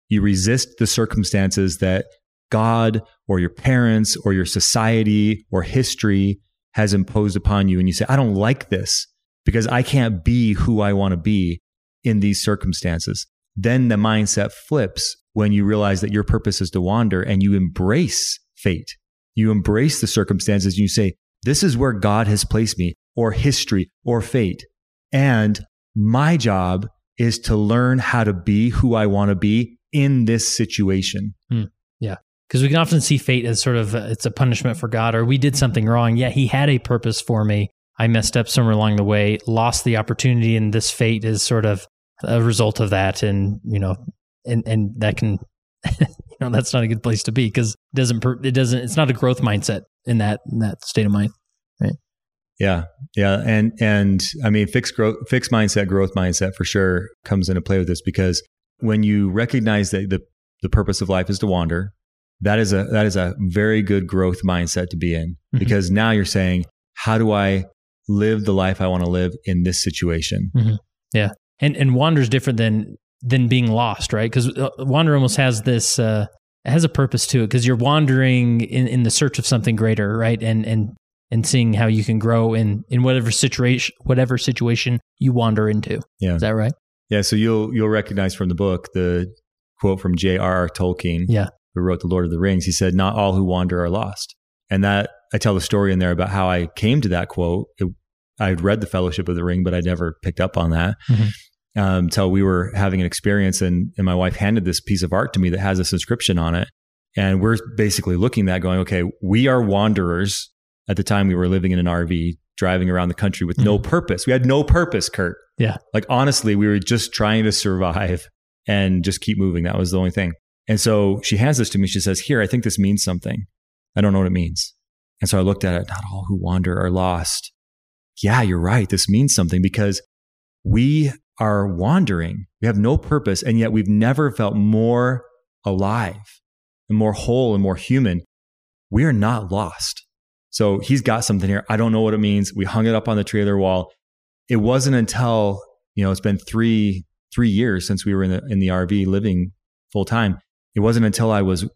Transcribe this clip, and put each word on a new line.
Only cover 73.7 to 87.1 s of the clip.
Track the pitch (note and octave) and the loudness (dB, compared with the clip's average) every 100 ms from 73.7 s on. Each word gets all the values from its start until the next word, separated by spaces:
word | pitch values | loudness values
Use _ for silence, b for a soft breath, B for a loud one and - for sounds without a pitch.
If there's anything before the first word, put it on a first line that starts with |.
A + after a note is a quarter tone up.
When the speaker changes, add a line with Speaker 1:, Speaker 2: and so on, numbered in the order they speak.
| A2 A#2+ G2 - | 2 0 -2 -4
Speaker 2:
right? | G#2+ A2+ | -2 0
'Cause, | B2+ B2 - | 0 -2 -2
uh, | C3+ - | -6 -4
wander | C3 C#3 D#3+ C#3+ | -2 2 2 4
almost | B2+ - | 2 2
has | C3 A2+ | 0 0
this, | C3 A#2+ - - | 0 0 0 0
uh, | A2 G#2+ G2+ - _ _ | 0 0 -2 -8 _ _
it | C3 | 0
has | D3 D#3+ | 2 2
a | |
purpose | - C3+ A#2+ - | 2 0 0 0
to | C3 | 0
it, | A2 | 2
'cause | B2 A#2+ | 2 2
you're | A#2+ | 2
wandering | B2 D3+ D3 C3 C3 B2+ A#2+ A#2 | 2 4 4 4 4 4 2 2
in, | A2+ B2+ B2+ | 0 0 0
in | B2 | 2
the | A#2 | 2
search | - C#3+ - | 2 0 0
of | - | 0
something | B2 A2+ A2 | 0 0 0
greater, | A2+ G#2+ G2+ A2+ | 0 0 0 0
right? | A2+ A2+ | 0 0
And, | A2 A2 G#2+ | 0 0 0
and, | A2 G#2 - _ _ _ | -2 -2 -6 _ _ _
and | A2+ A2+ | -2 0
seeing | C3 A#2 | 2 2
how | G#2 A2+ | 2 2
you | A2 G#2+ | 2 0
can | A2 | 0
grow | A2+ A#2 A2+ | 2 2 2
in, | A2 G#2+ G#2 - | 0 0 -2 -2
in | B2 | 0
whatever | B2+ C3 A2+ | 2 2 0
situation, | A2 C3+ - B2 B2+ - - | 0 -2 0 0 0 -2 -6
whatever | - B2+ B2+ B2 | -2 0 2 0
situation | - B2 A#2 A#2 - A#2+ - _ | -2 -2 0 0 -2 -4 -6 _
you | C3+ | 0
wander | A#2+ A#2 G#2+ G#2+ | 2 2 2 2
into. | G#2 G2+ G#2+ - _ | 0 -2 -8 -10 _
Speaker 1:
Yeah. | F#2 E2+ | -2 0
Speaker 2:
Is | |
that | G#2+ A2 | 0 0
right? | G#2+ D#3 _ _ | -2 -4 _ _
Speaker 1:
Yeah. | _ | _